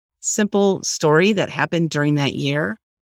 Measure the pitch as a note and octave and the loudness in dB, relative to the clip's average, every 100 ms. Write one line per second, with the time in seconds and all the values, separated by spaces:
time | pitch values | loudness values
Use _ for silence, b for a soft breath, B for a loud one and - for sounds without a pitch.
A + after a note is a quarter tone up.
0 | _ _ - - G#3 G3+ G3+ F#3+ - - | _ _ -6 -2 0 2 2 0 -4 -2
1 | D#3+ D#3 G3 G3 C#3 D3 D3 E3 E3 D3 | 2 4 4 0 -2 -4 -2 0 -2 0
2 | D3 D3 C#3 - C#3 D3 F3 A3+ _ _ | 0 2 0 -2 -4 -2 -4 -8 _ _